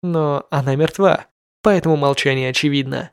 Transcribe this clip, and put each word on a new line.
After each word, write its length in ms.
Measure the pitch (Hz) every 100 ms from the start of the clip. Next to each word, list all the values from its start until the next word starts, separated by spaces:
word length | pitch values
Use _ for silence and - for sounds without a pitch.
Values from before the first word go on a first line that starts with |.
Но 460 | 180 165 147 139 -
она 260 | 143 135 135
мертва, 520 | 156 - 190 - - _ _ _
поэтому 360 | 214 185 156 147
молчание 520 | 143 139 143 131 131
очевидно. 600 | 127 147 143 135 135 -